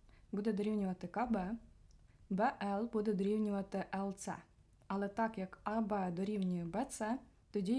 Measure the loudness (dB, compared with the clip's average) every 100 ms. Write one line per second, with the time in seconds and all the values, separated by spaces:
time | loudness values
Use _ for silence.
0 | -20 -20 -6 -2 0 2 2 2 0 -2
1 | -4 -2 2 2 0 -4 -10 -20 -20 -20
2 | -20 -14 -2 2 2 2 -2 0 0 0
3 | 2 2 2 2 2 0 -2 -4 -2 -2
4 | -2 -4 -6 -8 -10 -20 -20 -14 -4 -2
5 | 0 0 0 0 -6 -6 -2 0 2 2
6 | 0 0 0 0 2 0 -2 -2 -2 -2
7 | -2 -2 -6 -20 -4 0 2